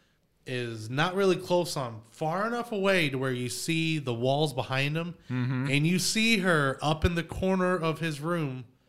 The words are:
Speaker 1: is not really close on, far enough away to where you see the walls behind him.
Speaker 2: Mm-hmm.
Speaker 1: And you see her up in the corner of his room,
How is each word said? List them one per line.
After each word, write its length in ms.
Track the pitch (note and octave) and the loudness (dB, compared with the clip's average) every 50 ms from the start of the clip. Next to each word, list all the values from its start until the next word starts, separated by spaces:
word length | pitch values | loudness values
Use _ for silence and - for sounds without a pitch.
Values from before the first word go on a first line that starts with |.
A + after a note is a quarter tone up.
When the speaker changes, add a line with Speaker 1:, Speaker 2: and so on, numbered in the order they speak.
| _ _ _ _ _ _ _ _ - | _ _ _ _ _ _ _ _ -10
Speaker 1:
is 420 | - B2+ B2 B2 A#2 A2+ A2 A2 A2 | -8 -6 -4 -4 -6 -8 -8 -8 -6
not 260 | B2+ C#3+ D#3+ F#3 F3+ | -2 0 0 0 2
really 220 | G3 G3 F#3+ F3+ | 2 4 4 2
close 400 | F3+ F#3 - F3+ F3 E3+ F3 - | 2 0 0 2 2 2 0 -4
on, 240 | D#3 C3 A#2 A2+ A2 - - | -4 -6 -6 -8 -12 -16 -16
far 360 | - - D#3+ D#3 E3 F#3+ G#3 | -10 -6 -4 -2 -2 -2 -2
enough 260 | A3+ A#3+ A#3+ A3+ A#3 | -2 -2 -4 -6 -4
away 380 | A3+ G3+ F#3+ G3 F#3+ F#3 D#3+ C#3+ | -4 0 2 2 4 4 2 2
to 80 | C3 C3 | 0 -2
where 140 | C3+ C3 | -2 -2
you 160 | B2+ B2 B2 A#2+ | -2 -2 -4 -4
see 480 | - - - - E3 E3 D#3+ D#3+ D#3+ D#3 | -6 -6 -2 -2 0 0 0 0 0 -2
the 160 | C3+ B2+ A#2+ | -2 -2 -2
walls 400 | A2+ A#2+ C3 C3+ D3 D#3+ D3 B2+ | 0 2 2 2 2 2 0 0
behind 420 | C3 A2+ - C3 C3 C#3 C#3+ D3+ | -4 -4 -2 0 0 0 0 -2
him. 180 | E3 E3+ F3 D#3+ - - - | -4 -4 -6 -10 -12 -8 -6
Speaker 2:
Mm-hmm. 380 | B2 B2+ B2 B2+ C3 B2+ C3 C#3+ | -2 -2 0 0 0 -2 0 2
Speaker 1:
And 160 | C3+ C#3+ D3+ | 2 2 4
you 120 | E3 F3+ F3+ | 4 2 2
see 400 | - - - A3 A3 A3+ A3+ G3 | 2 0 2 2 4 4 4 4
her 400 | F3 F#3+ E3+ D3+ C#3+ C3+ C3 - | 4 4 4 4 4 2 0 0
up 240 | - D3 D#3 D#3 - | 0 0 2 2 2
in 120 | F3+ F3 | 0 0
the 60 | E3+ | 0
corner 540 | D#3+ E3 - - F#3+ F#3+ F#3+ F#3+ F#3 F3+ F#3 | -4 -4 -4 -2 0 2 2 2 2 2 2
of 220 | F3 D#3+ D#3+ D3+ D#3 | 2 0 -2 -2 -2
his 220 | E3 E3 D3+ C3+ | -2 -4 -4 -4
room, 440 | D3 E3 F3 E3+ D#3 C3+ B2+ B2+ A#2+ - _ _ _ | -4 -2 -2 -2 -2 -2 -4 -8 -10 -14 _ _ _